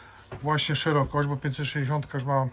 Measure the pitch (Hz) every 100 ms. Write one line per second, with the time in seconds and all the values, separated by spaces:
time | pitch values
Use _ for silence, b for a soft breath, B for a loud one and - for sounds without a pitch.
0 | B B B - 143 151 - 143 165 147
1 | 135 147 143 143 143 131 139 147 131 151
2 | - 139 131 139 131